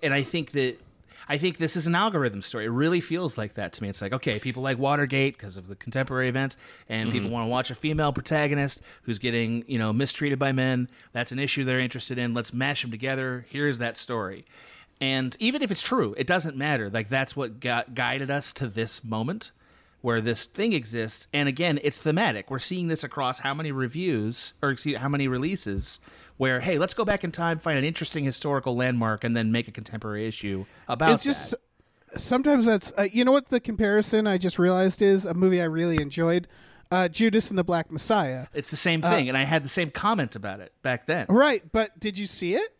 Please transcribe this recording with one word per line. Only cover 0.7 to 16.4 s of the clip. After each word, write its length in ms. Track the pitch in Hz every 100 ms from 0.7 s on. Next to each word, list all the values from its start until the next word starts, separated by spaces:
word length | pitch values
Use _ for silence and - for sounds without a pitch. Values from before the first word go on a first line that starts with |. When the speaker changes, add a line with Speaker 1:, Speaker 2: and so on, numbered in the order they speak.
| 117 - - _ - -
Speaker 1:
I 100 | 143
think 180 | 180 160
this 180 | 160
is 120 | 180 160
an 60 | 170
algorithm 460 | 220 180 127 101
story. 240 | - 117 110
It 40 |
really 300 | 120 156 180
feels 360 | - 165 170 -
like 160 | 107
that 180 | - 92
to 80 | -
me. 60 | 101
It's 120 | 98
like, 100 | 101
okay, 260 | 123 - 107
people 240 | 131 120
like 160 | 131 123
Watergate 580 | 139 147 143 135 135 -
'cause 180 | 104 95
of 100 | 92
the 80 |
contemporary 540 | 98 - 135 131 131 127
events, 280 | 127 135 - - - -
and 220 | 113 110
people 160 | 110 101
Speaker 2:
Mm-hmm. 80 |
Speaker 1:
wanna 140 | 117 113
watch 220 | 123 127
a 40 |
female 380 | 123 151 156 147
protagonist 680 | 135 - 156 147 143 139 - - -
who's 160 | - 104
getting, 460 | 120 117 113 117 117
you 120 | 127
know, 140 | 110
mistreated 460 | 110 139 - 147 135
by 140 | 139
men. 360 | 131 131 127 123 - -
That's 200 | 120 120
an 60 | 127
issue 240 | 139 -
they're 160 | 131 127
interested 380 | 127 123 - 123
in. 140 | 123
Let's 180 | 117 113
mash 300 | 123 135 143
them 80 | 123
together. 540 | 113 131 131 131 123 120
Here's 300 | 139 147 120
that 180 | 120 117
story. 480 | - 117 95 98 - - - - - -
And 360 | 135 135 127 -
even 220 | 220 277
if 80 | 233
it's 120 | 196
true, 320 | - 254 120 101
it 100 | 135
doesn't 280 | 180